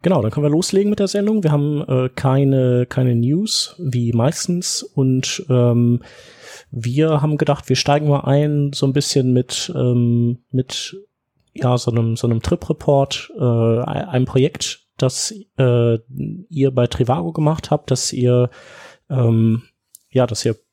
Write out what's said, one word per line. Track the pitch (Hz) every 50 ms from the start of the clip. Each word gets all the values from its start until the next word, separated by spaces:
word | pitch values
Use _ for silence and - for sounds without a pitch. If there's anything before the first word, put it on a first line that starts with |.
genau, | - 175 190 147
dann | 104 110
können | - 147 147
wir | 147
loslegen | 147 160 - - - 190 202 208
mit | 208 -
der | 202 190
Sendung. | - 208 202 214 220 214
Wir | 185 156
haben, | 147 143 143 147 147 143 - -
äh, | 131 127 127 127
keine, | - - - 139 131 135 143 139 135 135 127 127 123 123 123
keine | - - 135 127 127 120
News, | 117 117 127 147 175 214 214 - - - - - -
wie | 175 139 120 120 120 117
meistens. | 117 117 117 143 170 - - - 175 175 175 - - -
Und, | - - _ 147 135 131 131 131 127 - - - - -
ähm, | 127 123 120 120 120 120 120 117 120 120 - - - - - - - - - - - - - _
wir | - 123 113 120 123 143 156 160 156 147
haben | 139 156 151 143
gedacht, | - - 143 - - -
wir | 135
steigen | - - - 143 151 151 147
mal | 143 143
ein, | - - 139 143 151 151 147 147 143 143 139
so | - -
ein | 139
bisschen | 131 147 139 - - 143 131 127
mit, | 123 127 127 - - - - - 180
ähm, | 131 127 123 123 123 120 120 120 117 120 120 123 120 _ _
mit, | - 127 127 131 - - - - - 196 202 _ _ _ _ _ _ _ _ _ _
ja, | - - 123 123 120
so | - 123
einem, | 113 117 113 113 113
so | - -
einem | 120 117 113
Trip-Report, | - - - - - - 156 - - - 143 139 139 135 - - - - 339
äh, | 214
ein-, | 147 123 117 117 117 113 113 117 123 - - - - -
einem | - 127 131
Projekt, | - - 131 131 156 - - - - - _ _ _ _ -
das, | - 127 - - - - 220 202 196 _ _
äh, | - 131 123 120 120 117 117 117 113 _ _ 131 135 139 - - 180 185 _
ihr | 165 139 135 135
bei | 131 127 123
Trivago | 120 - - 127 107 127 170 170 165
gemacht | 160 - 156 147 160 151 - -
habt, | 151 147 _ -
dass | 131 123 - -
ihr, | - 131 123 123 123 123 123 120 - - - - - - - - - _ _ _
ähm, | 135 127 120 117 113 113 113 113 110 117 - _ _ _ _ _ _ - _ _
ja, | - 127 123
dass | - 113 - -
ihr | 131 110 _ _ _